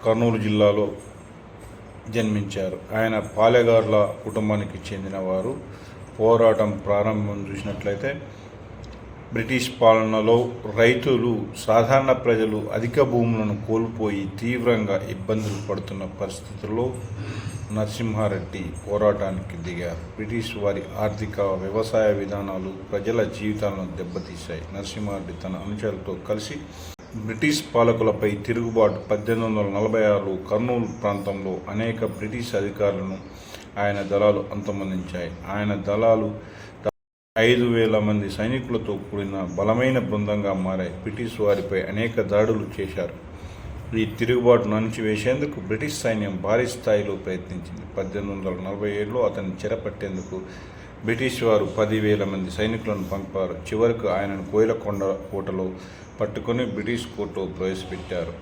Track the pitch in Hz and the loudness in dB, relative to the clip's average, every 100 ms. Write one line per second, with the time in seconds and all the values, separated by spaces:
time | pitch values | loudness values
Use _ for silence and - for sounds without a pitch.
0 | 113 113 117 110 104 104 104 104 101 - | 4 4 4 2 2 6 6 6 0 -4
1 | - - - - - - - - - - | -14 -18 -20 -20 -20 -18 -18 -18 -18 -16
2 | - 113 110 104 98 101 92 90 - 107 | -4 0 2 0 -2 -2 -4 -4 -4 0
3 | 113 110 95 107 110 123 117 113 107 107 | 2 0 -2 6 8 8 8 6 6 4
4 | 101 - 110 107 107 104 98 95 - 98 | 4 0 -4 -2 0 0 -2 -8 -8 -8
5 | 95 95 92 95 107 139 - - - - | -6 -4 -2 0 -2 -6 -10 -16 -16 -16
6 | - - 110 113 113 110 107 101 - 101 | -14 2 6 8 8 6 2 0 0 2
7 | 107 107 104 101 98 101 104 95 101 101 | 4 0 -2 -4 -6 -8 -6 -4 -4 -2
8 | 131 151 - - - - - - - - | -4 -6 -10 -16 -18 -18 -16 -16 -16 -16
9 | - - - 113 113 127 - - 113 110 | -16 -16 -6 -4 0 0 -2 6 8 8
10 | 110 110 110 120 117 - 107 104 117 127 | 6 2 6 4 4 -4 -6 4 6 6
11 | 143 123 120 107 104 - - 110 117 135 | 2 2 2 0 -4 -6 4 4 6 4
12 | 135 127 120 110 110 107 - 107 120 147 | 6 4 4 4 2 0 -2 -2 0 4
13 | 127 120 117 113 104 104 - 110 113 110 | 4 4 2 2 0 -2 0 0 0 -2
14 | 107 98 95 95 113 123 117 113 104 98 | -2 -2 -4 -4 -2 0 2 2 2 -2
15 | - 95 - 110 107 98 - 98 - 98 | -2 -6 -2 -2 -2 -4 -4 -6 -4 -8
16 | 92 - 98 - - - 101 110 127 - | -8 -6 -8 -8 -12 -10 -4 -2 -2 -4
17 | - - - - - - - 104 107 - | -10 -8 -8 -8 -8 -10 -6 -4 -4 -2
18 | 113 107 107 95 85 101 85 85 104 101 | -2 0 0 -2 -6 -8 -8 -8 -4 4
19 | 104 101 98 92 - 85 85 87 87 82 | 4 4 0 -4 -6 -8 -8 -6 -6 -6
20 | 82 - 107 117 110 107 101 95 98 101 | -10 -10 -4 -4 -4 -2 0 0 -6 -2
21 | 107 104 107 - 101 92 95 107 110 113 | -2 -2 -6 0 0 0 -2 -2 0 4
22 | 107 101 98 101 98 92 95 95 95 101 | 4 2 -2 -4 -4 -6 -6 -8 -4 -2
23 | 98 110 101 - 107 107 104 95 90 85 | 0 0 0 -2 -4 0 -2 -2 -6 -8
24 | 87 92 85 85 - 80 82 98 98 110 | -8 -8 -10 -12 -10 -10 -8 -10 -8 -6
25 | 104 98 87 82 92 87 98 104 107 - | -6 -6 -8 -10 -8 -6 -6 -4 -4 -4
26 | - 87 - 107 - 95 - - - - | -8 -8 -4 -4 -4 -10 -12 -14 -14 -16
27 | - 113 107 107 151 147 - 120 117 113 | -14 -10 -8 0 2 2 2 6 6 6
28 | 110 - 107 101 - 117 117 113 104 92 | 4 4 0 0 -2 -2 2 6 6 4
29 | - 104 101 113 113 107 101 101 110 110 | -2 -2 2 0 2 2 2 2 2 4
30 | 107 101 98 92 - 107 120 120 110 - | 6 4 2 -4 0 0 2 0 0 0
31 | 104 101 98 98 95 90 - 104 113 110 | 0 0 -2 -4 -4 -6 -4 -2 -2 0
32 | 110 - 107 117 120 101 101 98 101 95 | -4 -4 -6 -6 -2 -2 -2 0 0 0
33 | 95 95 - - - - - 101 101 101 | -4 -6 -10 -16 -16 -18 -12 -2 0 0
34 | 92 101 104 101 - 101 101 98 95 92 | 0 4 6 4 0 -6 -4 -4 -2 -4
35 | 90 90 85 85 90 101 104 98 101 104 | -4 -6 -8 -8 -6 -2 0 0 0 4
36 | 113 113 104 107 - - - - - _ | 6 6 2 -4 -12 -16 -18 -6 -6 _
37 | _ _ _ 110 113 120 120 117 110 107 | _ _ _ 4 6 6 4 4 4 4
38 | 107 104 98 95 110 131 127 113 110 95 | 4 2 0 -2 -2 -2 -2 -2 -2 -6
39 | - 101 98 95 90 90 101 113 127 131 | -4 -6 -4 -4 -4 0 2 4 4 2
40 | 92 104 104 104 101 95 92 95 87 82 | 0 -2 0 0 0 0 -2 -2 -4 -6
41 | 110 107 117 - 104 98 95 95 80 101 | -8 -6 -6 0 2 2 2 -2 -2 -2
42 | 117 117 95 104 110 107 98 - 95 98 | 0 0 4 4 4 2 -2 -6 -6 -4
43 | 85 - - - - - - - - 113 | -6 -6 -14 -14 -14 -14 -14 -12 -4 -2
44 | 107 - 117 123 120 117 101 107 110 110 | -2 0 2 4 8 6 6 0 0 -2
45 | 110 107 127 135 147 131 95 110 147 - | 0 2 2 0 -2 -4 -4 -2 -2 -2
46 | 123 110 101 92 95 113 123 - - 104 | -2 0 -2 -2 2 2 2 -2 2 2
47 | 101 95 98 92 - 90 82 - - - | 2 -4 -4 -6 -6 -10 -10 -12 -8 -6
48 | 92 101 101 98 95 90 92 101 104 101 | -4 -4 -4 -4 -4 -4 -6 -4 -2 -2
49 | 104 123 107 104 95 92 104 110 104 - | -2 0 0 0 -6 -6 -4 -4 -6 -6
50 | 98 92 90 95 - - - - - - | -8 -8 -8 -10 -10 -14 -16 -16 -18 -8
51 | 104 117 127 - 117 107 95 - 104 110 | -4 -2 -2 0 4 4 2 0 2 2
52 | 107 101 98 95 90 80 110 113 110 101 | 4 2 2 -2 -6 -2 -2 -2 -4 -4
53 | 87 98 95 98 90 82 - 110 117 117 | -4 -6 -4 -4 -2 -4 -4 2 2 2
54 | 107 92 98 98 90 107 110 110 101 101 | 0 0 -2 -4 0 4 4 2 -2 -2
55 | 98 95 - 98 95 92 92 - - - | -2 -2 -4 -6 -4 -4 -4 -8 -14 -18
56 | - - 104 117 110 120 120 101 104 117 | -18 -6 -4 -4 -2 -2 -2 -4 -2 -4
57 | - - 95 92 92 82 95 92 - 92 | -4 -6 -6 -4 -6 -2 -2 -2 -8 -10
58 | 85 90 82 85 | -6 -6 -6 -10